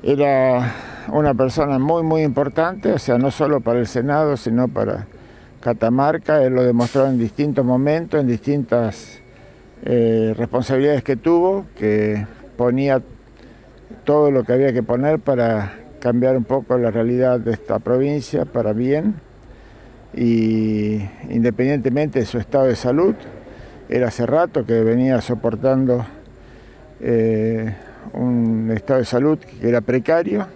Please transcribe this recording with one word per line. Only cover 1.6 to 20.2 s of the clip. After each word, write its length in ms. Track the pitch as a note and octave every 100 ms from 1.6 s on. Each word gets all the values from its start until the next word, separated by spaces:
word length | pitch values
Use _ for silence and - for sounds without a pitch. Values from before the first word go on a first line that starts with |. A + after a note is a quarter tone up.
| C#3+ C3+
muy, 240 | C#3 E3+
muy 200 | D#3+ D#3+
importante, 680 | D3+ C3 C#3 D#3+ E3 F#3+ G#3+
o 60 | F3+
sea, 180 | - A#2+
no 120 | C3+
solo 300 | - D3+ C#3+
para 180 | A#2 A#2+
el 80 | A2+
Senado, 500 | B2+ C3 D3 D3+ C#3
sino 320 | A#2 A#2 B2+
para 380 | G#2 G#2 G2 G2 - - - - -
Catamarca. 840 | - A2+ A2+ B2+ C#3+ D#3+ - D3+
Él 120 | C3
lo 80 | B2+
demostró 440 | B2 A#2+ A#2+ C#3 C3+
en 120 | B2+
distintos 460 | A2+ - D3 C#3
momentos, 560 | B2 B2+ C#3 D#3+ E3+ D#3
en 60 | C3
distintas, 960 | A#2 - C#3+ A#2+ A#2+ A2 G#2 - - - - - - - -
eh, 500 | - B2 A#2 A2+ A2 A2
responsabilidades 680 | A#2 B2+ B2 C3 C#3+ C#3+
que 120 | C3+ B2+
tuvo, 500 | E3 E3+ F#3 G3 - -
que 500 | G#2+ G#2+ G#2+ G#2 G#2 - - -
ponía 440 | B2 B2+ C#3 C3 - - - - - - - - - -
todo 260 | - D3 D3
lo 120 | C3+
que 100 | A2+
había 200 | B2 C#3
que 100 | B2
poner 380 | A2+ A#2+ C#3+ D#3
para 520 | - B2+ A#2 A2 G2+ - - -
cambiar 360 | A#2+ A#2+ B2+ C3
un 80 |
poco 320 | A2+ C3+ A2 B2
la 120 | A#2
realidad 500 | A2 A#2 B2 B2+ B2
de 120 | A#2
esta 260 | G#2+ - G#2+
provincia 680 | - B2+ C#3 D3 A#2+ -
para 280 | - A#2+ G#2+
bien. 420 | G#2+ B2 D3 G3+ F3+ - - - - - - - - -
Y 880 | -